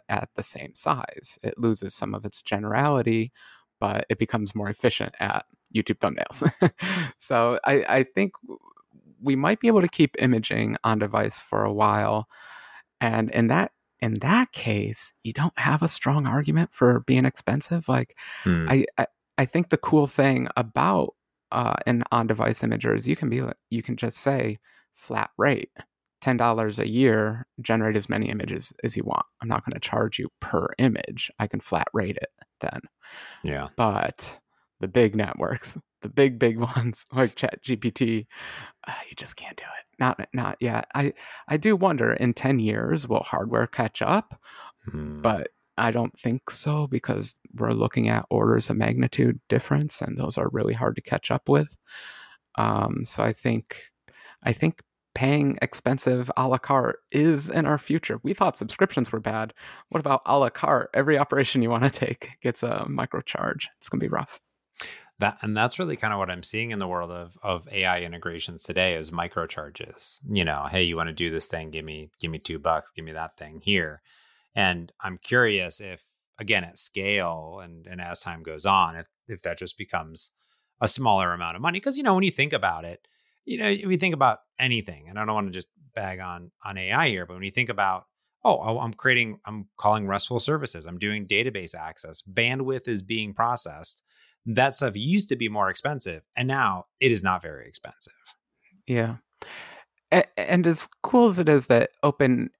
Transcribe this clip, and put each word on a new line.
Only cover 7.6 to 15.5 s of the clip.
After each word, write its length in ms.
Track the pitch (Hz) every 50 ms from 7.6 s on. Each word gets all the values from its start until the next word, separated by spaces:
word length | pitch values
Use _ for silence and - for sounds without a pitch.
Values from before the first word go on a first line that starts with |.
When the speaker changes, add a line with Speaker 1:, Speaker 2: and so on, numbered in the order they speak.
| -
Speaker 1:
I, 180 | 131 139 131 - -
I 140 | 110 139 131
think 300 | - - 190 202 185 - - -
w-, 160 | - - - _ - _ _ _ _ _ _ _ - - -
we 160 | 117 143 135
might 240 | 131 143 170 220 -
be 80 | -
able 140 | 233 220 196
to 60 | 175
keep 280 | 170 - - 151 - - -
imaging 580 | 120 127 123 113 110 - 104 110 113 110 110 - -
on 160 | 113 110 107
device 400 | 107 104 110 107 107 107 - -
for 240 | - - 104 104 107
a 100 | 107 104
while. 540 | 104 104 104 104 104 104 107 107 107 110 _ - - - - - - - - - - - _ _ -
And 280 | 123 113 113 113 110 110
in 160 | - 117 117
that, 240 | 113 131 175 202 - _ _ _ _ _ -
in 140 | 123 113 110
that 360 | 107 127 151 202 240 254 -
case, 600 | - - - 117 107 104 104 104 110 - - - - _ -
you 100 | 117 -
don't 240 | - 156 165